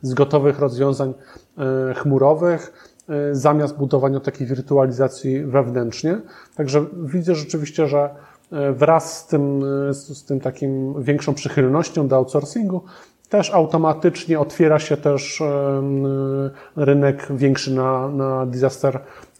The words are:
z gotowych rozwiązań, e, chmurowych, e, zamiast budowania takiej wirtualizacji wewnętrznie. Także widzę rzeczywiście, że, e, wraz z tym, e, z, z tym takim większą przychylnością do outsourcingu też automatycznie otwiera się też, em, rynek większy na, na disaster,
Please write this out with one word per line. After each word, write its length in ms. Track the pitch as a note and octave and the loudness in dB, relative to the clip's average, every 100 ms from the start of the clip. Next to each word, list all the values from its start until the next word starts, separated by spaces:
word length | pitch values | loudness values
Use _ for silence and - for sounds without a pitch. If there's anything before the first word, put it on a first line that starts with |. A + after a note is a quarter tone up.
z 120 | C3 | -2
gotowych 440 | B2+ C#3 D3+ C#3+ C#3+ | 2 4 4 2 2
rozwiązań, 560 | C#3+ A#2+ C#3 C3+ C3+ C3 - - _ - | 0 0 0 0 -4 -6 -16 -20 _ -8
e, 360 | C3+ C3 C3 | -4 -2 -4
chmurowych, 760 | B2+ D3 C3+ C3+ D#3 F3 E3 - - - _ - | -2 0 4 4 4 2 0 -4 -20 -20 _ -8
e, 260 | D3 C#3+ | -4 -2
zamiast 420 | C#3 D3 D3+ D3 D3 | 2 2 4 2 -2
budowania 440 | C#3 C#3 C3+ C3+ | 0 2 2 0
takiej 260 | C3+ - B2 | -4 -6 -4
wirtualizacji 1000 | B2+ - C#3 C3 B2 C3+ - C#3 C3+ | -6 0 2 4 2 -2 -2 -4 -4
wewnętrznie. 760 | D3 C3+ B2 B2 A#2 - D#3 G#3 - - - - | 0 0 2 0 -4 -2 -2 -4 -6 -20 -12 -6
Także 280 | C#3+ D3 D#3 F3+ | 0 0 0 -6
widzę 320 | D3 F3 E3+ | -6 -2 0
rzeczywiście, 520 | D#3+ D3 D#3+ D3 - D3+ | -2 -2 -6 -4 -2 0
że, 240 | C#3+ C#3+ C#3+ - _ _ | 2 0 -4 -20 _ _
e, 200 | D3+ C#3 | -4 -2
wraz 460 | B2 D3 E3 - - | 2 4 4 0 -10
z 80 | - | -4
tym, 360 | D#3 C#3+ C#3 C#3 C#3 C#3+ | -2 0 -2 -2 -2 -2
e, 40 | |
z, 240 | C#3 - C#3 | -4 -8 -14
z 60 | |
tym 160 | - C3+ | -6 -4
takim 640 | C3 C3 C#3 C3+ C3+ C#3+ | -4 -4 -4 -2 -4 -4
większą 320 | B2+ C#3+ D3 | -2 0 0
przychylnością 760 | C#3+ C#3+ - C3 D3 D#3+ E3 C3+ | -4 -2 0 2 2 0 -2 2
do 80 | C3 | 2
outsourcingu 680 | C3 D3 C#3+ A#3+ G3+ F3+ - - - _ _ | 2 0 -2 -2 -2 -4 -8 -18 -20 _ _
też 220 | G#3 F#3 | 0 2
automatycznie 920 | F#3+ D#3 E3 D#3+ D#3 F3+ E3+ - D#3 | 2 2 2 2 2 0 0 0 0
otwiera 380 | D3 - D#3+ D3+ | 0 2 4 4
się 180 | D3+ D3 | 2 0
też, 440 | D3 C#3 - - | 0 0 -2 -4
em, 640 | D3+ C#3+ C#3 C#3 C#3 C#3 C#3 C3+ C3+ C3+ C#3 C#3 - - | -2 0 0 0 0 0 0 -2 -2 -2 -4 -8 -12 -2
rynek 500 | C#3 C#3+ C#3+ C#3 - | 4 4 4 0 -4
większy 440 | C#3 C#3 C3+ C3+ | 0 2 2 0
na, 340 | C3 C3 C3 C3+ | -2 0 0 -2
na 380 | C#3+ C3+ C3 B2+ | -2 -2 -2 -4
disaster, 500 | B2 C3 - C#3 B2+ - - - | 0 0 0 -2 -2 -8 -20 -20